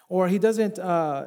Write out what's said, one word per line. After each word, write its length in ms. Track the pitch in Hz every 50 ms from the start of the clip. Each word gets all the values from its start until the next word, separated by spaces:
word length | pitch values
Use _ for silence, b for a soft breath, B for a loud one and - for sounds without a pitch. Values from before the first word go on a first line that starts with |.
| B _
Or 180 | 180 185 185
he 120 | 180 185 208
doesn't, 400 | 180 220 220 214 220 202 214 -
uh, 480 | 180 185 175 170 160 151 143 139 139